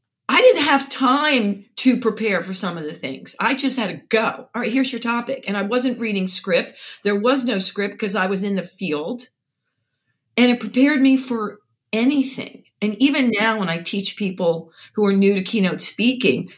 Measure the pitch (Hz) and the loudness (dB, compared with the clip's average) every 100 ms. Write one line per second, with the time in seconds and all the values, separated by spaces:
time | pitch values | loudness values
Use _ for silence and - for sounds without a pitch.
0 | _ _ - 277 508 339 302 277 - - | _ _ 0 6 8 6 4 2 0 -2
1 | 262 277 302 262 208 196 - - 254 240 | 2 2 2 2 0 -4 -8 0 2 2
2 | 226 214 220 180 175 185 190 170 151 170 | 0 -2 -2 -2 -4 -6 -4 -6 -10 -10
3 | 135 135 - - 214 277 269 262 196 151 | -10 -10 -12 -4 -2 0 0 0 -4 -6
4 | - 220 220 - - 233 226 254 262 233 | -2 0 0 -4 -10 -6 -2 0 -2 -4
5 | 233 240 233 - - 202 202 247 254 233 | -4 -4 -4 -8 -4 -4 0 0 0 -2
6 | 226 196 185 - 196 175 226 - - - | -2 -2 -2 -4 0 0 -2 -12 -20 -6
7 | 202 202 226 277 240 196 190 - 196 - | -2 0 2 0 0 -2 -4 -4 -6 -4
8 | 208 202 190 196 202 196 175 - 180 147 | -4 -2 -2 -2 -2 -4 -6 -8 -6 -4
9 | 165 240 - _ _ _ _ _ _ _ | -6 -10 -12 _ _ _ _ _ _ _
10 | _ _ _ - 247 240 214 247 285 302 | _ _ _ 2 2 2 -2 2 4 6
11 | 269 262 - 233 208 - _ _ - 214 | 4 4 0 -4 -6 -10 _ _ -6 0
12 | 254 294 254 - - - _ - 214 208 | 2 2 0 -4 -12 -16 _ -4 -4 2
13 | 277 285 247 208 226 220 180 170 175 202 | 2 4 2 2 0 0 -2 -4 -4 -6
14 | 190 - 196 185 175 165 - _ - - | -6 -4 -6 -2 -2 -2 -6 _ -12 0
15 | 202 196 196 202 185 220 185 - - - | 2 4 4 2 -2 0 0 -2 -6 -2
16 | 233 247 160 - - | 0 2 2 2 -2